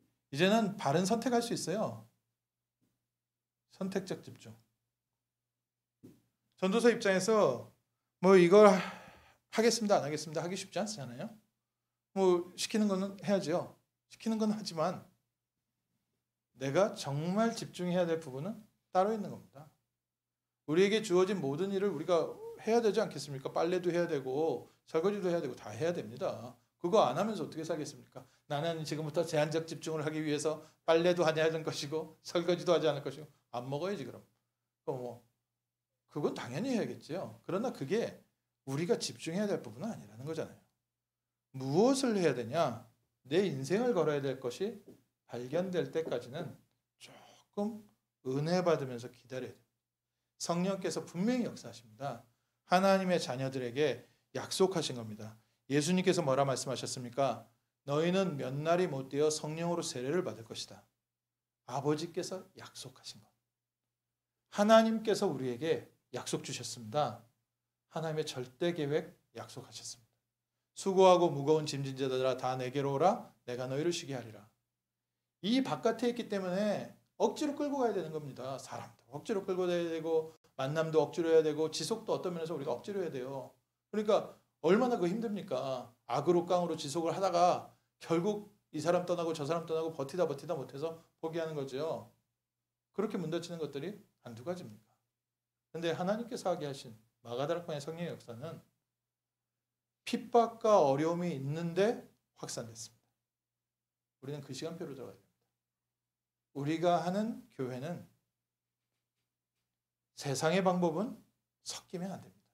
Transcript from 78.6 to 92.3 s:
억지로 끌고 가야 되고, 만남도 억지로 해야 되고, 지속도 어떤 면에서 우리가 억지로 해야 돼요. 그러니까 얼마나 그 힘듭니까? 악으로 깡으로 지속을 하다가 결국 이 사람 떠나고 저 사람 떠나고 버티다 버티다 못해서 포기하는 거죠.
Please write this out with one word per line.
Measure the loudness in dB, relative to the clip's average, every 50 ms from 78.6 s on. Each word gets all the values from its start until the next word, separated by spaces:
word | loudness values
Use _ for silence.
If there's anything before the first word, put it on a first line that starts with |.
| -10 -12 -12 -12 -12 -14 -18 _ _ _
억지로 | -14 -10 -6 -4 -4 -2 -2
끌고 | -2 -2 0 0
가야 | 0 0 0 0 -2
되고, | -4 -4 -2 0 0 0 0 -2 -8 _ _ _ _
만남도 | -4 -4 -2 0 0 0 2 4 4
억지로 | 4 4 2 0 2 6
해야 | 6 6 6
되고, | 4 2 0 -2 -2
지속도 | -2 -4 -4 -4 -4 -4 -2 -2 -2
어떤 | -2 -2 -4 -4
면에서 | -4 -4 -6 -6
우리가 | -6 -4 -4 -4
억지로 | -4 -6 -6 -6 -4 -4
해야 | -4
돼요. | -6 -6 -8 -8 -8 -10 -12 -14 -16 _ _ _ _ _ _ _
그러니까 | -6 -2 2 4 4 4 2 -2 -10 -18 _ _ _ _
얼마나 | 4 6 6 6 6 4 2 2
그 | 2 0
힘듭니까? | 0 0 -2 -4 -4 -6 -6 -4 -4 -4 -4 -4 -6 -6 -8 -12 -18 _ _
악으로 | -4 -2 0 2 4 4 4 4
깡으로 | 2 2 2 2 0 -2
지속을 | -4 -6 -6 -4 -2 -2 -2 0
하다가 | 0 0 2 4 4 4 4 4 2 -2 -10 -18 _ _ _ _ _
결국 | -4 0 0 2 2 2 -2 -2 -6 -12 _ _ _ _ -8
이 | -4
사람 | 0 2 2 2 2
떠나고 | 0 -2 -2 -2 -2 -4
저 | -4 -2
사람 | -2 -2 -4 -4
떠나고 | -4 -4 -4 -4 -4 -4
버티다 | -6 -8 -6 -2 0 0 0
버티다 | -2 -4 -6 -6 -6
못해서 | -6 -8 -10 -10 -8 -8 -8 -8 -10 -16 _ _ _
포기하는 | -8 -6 -4 -4 -4 -4 -6
거죠. | -6 -8 -6 -6 -6 -4 -4 -6 -8 -10 -14 _ _ _ _